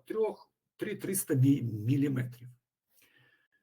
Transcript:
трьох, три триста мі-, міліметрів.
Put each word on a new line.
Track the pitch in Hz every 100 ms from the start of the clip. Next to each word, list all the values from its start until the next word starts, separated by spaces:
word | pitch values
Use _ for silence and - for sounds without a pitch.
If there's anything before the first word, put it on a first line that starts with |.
| -
трьох, | 220 214 202 - _ _ -
три | 208 196
триста | 147 190 -
мі-, | 131 135 143
міліметрів. | 117 107 107 143 143 131 123 - - - _ _ _ _ _ _ _ _ _ _